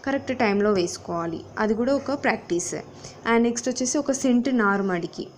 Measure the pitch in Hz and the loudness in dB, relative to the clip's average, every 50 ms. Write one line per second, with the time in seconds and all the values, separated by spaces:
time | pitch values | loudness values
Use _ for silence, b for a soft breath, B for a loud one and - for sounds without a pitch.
0 | - 277 269 277 269 - 262 254 240 208 202 202 202 214 208 190 175 175 - - | -2 -2 -2 -2 -2 -4 -2 0 2 2 2 4 4 4 4 2 0 -2 -4 -10
1 | - - 175 170 165 170 165 156 - - - - 214 208 220 214 247 247 277 269 | -10 -6 -6 -4 -4 -4 -6 -8 -10 -10 -4 -2 0 0 2 0 2 0 0 0
2 | 269 - 269 285 - 247 226 226 - - 175 175 170 - - - - - - - | 0 -4 -6 -2 0 -2 -2 -2 -2 -4 -2 -2 -2 -4 -6 -8 -10 -12 -18 -18
3 | - - - - - 226 233 233 233 233 233 233 - 262 247 - 254 240 - 302 | -18 -18 -18 -8 -2 2 4 4 4 2 0 0 -2 -4 -2 -2 -2 0 0 0
4 | 285 - 269 269 - 269 240 247 240 285 254 233 214 202 196 196 196 190 180 170 | 0 0 -2 0 2 4 4 4 4 4 2 4 4 4 4 2 2 0 0 0
5 | 165 - - - 160 - - | -2 -4 -6 -8 -12 -12 -12